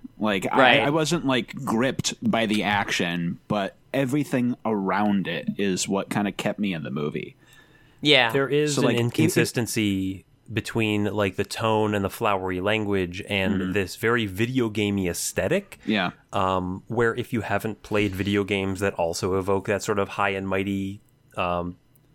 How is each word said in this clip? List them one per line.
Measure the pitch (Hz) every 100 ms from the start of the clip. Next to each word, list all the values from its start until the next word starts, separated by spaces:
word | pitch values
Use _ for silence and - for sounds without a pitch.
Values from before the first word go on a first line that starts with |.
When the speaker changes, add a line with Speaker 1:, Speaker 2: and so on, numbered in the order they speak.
| - -
Speaker 1:
Like, | 107 98 120
Speaker 2:
Right. | 123 127 117
Speaker 1:
I, | 110
I |
wasn't, | 160 156 170 135
like, | 127 -
gripped | - 131 110 131 - - - 113
by | 113 113
the | 107
action, | 95 104 104 - 90 87 85 - -
but | 104 95 - _
everything | 131 135 147 139 135 123 120 113
around | 107 95 101 107 101 85
it | 85 - -
is | 101 90 -
what | 98 -
kinda | 110 101
kept | - 107 98
me | 101
in | 82
the | -
movie. | - 76 - - - - - - - - -
Speaker 2:
Yeah. | 147 139 117
Speaker 3:
There | 135 135
is | 143 151 135
Speaker 1:
So, |
Speaker 3:
an | 123
Speaker 1:
like, | 120
it, |
it |
Speaker 3:
inconsistency | 120 - 110 - 117 - 110 - 104 95 95 95 - _ -
between, | 107 - 117 110 104 104
like, | 101 98 95
the | 98
tone | - 113 110 107
and | 104
the | 95
flowery | - 110 98 92 90
language | 95 110 101 98 90 90 -
and | 101 95 95
Speaker 1:
Mm-hmm. | 92
Speaker 3:
this | 101 90 -
very | 113 120 107
video | 92 117 131 113
gamey | 107 104 101 92
aesthetic. | 85 - - 92 180 196 - -
Speaker 1:
Yeah. | 107 90 - -
Speaker 3:
Um, | 101 95 95 90 95 -
where | 113 117 117
if | 110
you | 117
haven't | 95 101 110 -
played | - 107 104
video | 92 98 101
games | 98 101 95 95
that | 98 -
also | 85 87 98 95
evoke | 92 98 95
that | 98
sort | - 101
of | 98
high | - 101
and | 98 98
mighty, | 95 98 98 98 101 _ _ _ -
um, | 90 87 87 90 _ _ _